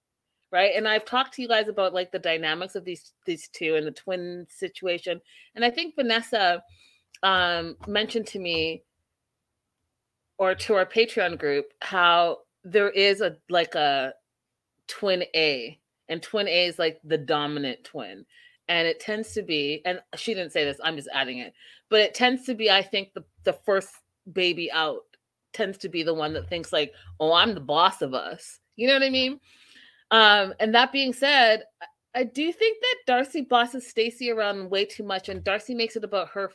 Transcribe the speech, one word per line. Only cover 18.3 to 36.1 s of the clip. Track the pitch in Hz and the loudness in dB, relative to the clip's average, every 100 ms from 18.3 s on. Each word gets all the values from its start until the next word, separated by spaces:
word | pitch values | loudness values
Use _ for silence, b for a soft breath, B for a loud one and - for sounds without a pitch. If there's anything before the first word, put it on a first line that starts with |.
| b b b - | b b b -4
And | 170 165 | 0 0
it | 160 | -2
tends | - 214 220 | -6 -6 -6
to | 214 | -8
be, | 175 156 143 151 | -2 -2 -2 -4
and | 180 180 - - | -4 -6 -10 -10
she | - | -6
didn't | 196 165 | -6 -4
say | 165 | -2
this, | 143 135 | -2 -2
I'm | 156 156 | -6 -6
just | 139 | -6
adding | 135 127 123 | -4 -4 -6
it, | 110 B B B _ | -14 B B B _
but | 214 | 4
it | 208 | 4
tends | - 247 254 | 2 2 2
to | 262 | -4
be, | 220 214 | -2 2
I | 190 | 2
think, | 196 202 190 | 2 -6 -6
the, | 185 - _ | -16 -20 _
the | 196 | -2
first | - - 190 185 - _ _ 190 | -2 0 0 -2 -16 _ _ -8
baby | 180 180 170 170 | -2 0 0 -4
out | 160 156 113 - _ _ _ _ | -2 -2 -4 -12 _ _ _ _
tends | - 196 190 | -4 -4 -4
to | 190 | -8
be | 170 | -4
the | 160 | -2
one | 160 151 | -2 -2
that | 156 - | -4 -6
thinks, | 170 156 | -8 -2
like, | 165 147 B B - | -2 -2 B B -2
"Oh, | 160 | 4
I'm | 170 214 | 6 4
the | 185 | 0
boss | 135 151 185 - | -2 4 4 2
of | 139 | -4
us." | 127 78 160 - - _ - | -4 -6 -12 -16 -20 _ -4
You | 247 | 0
know | |
what | 269 | 2
I | 269 | 2
mean? | 262 262 285 b b b b b b b | 0 -2 -6 b b b b b b b
Um, | 226 214 208 190 - | 6 8 6 4 0
and | 220 | 4
that | 233 254 | 4 4
being | 277 262 | 2 -2
said, | 247 277 285 226 214 - _ | 0 2 6 6 4 -2 _
I, | 170 _ _ 247 | -20 _ _ -4
I | |
do | 247 277 320 | -4 -2 -4
think | 339 440 440 | 0 0 0
that | 494 494 - | -2 -2 0
Darcy | 247 269 330 | 0 0 -4
bosses | 254 247 240 262 - | 2 2 2 -4 -6
Stacey | - 233 233 247 | -2 -2 -2 -4
around | 220 208 196 185 | -2 -2 -4 -2
way | 196 202 | -2 -2
too | - | -6
much, | 208 190 190 | -6 -6 -6
and | 190 | -6
Darcy | 196 208 - | -2 -4 -4
makes | 240 226 226 | -4 -4 -4
it | |
about | 208 | -4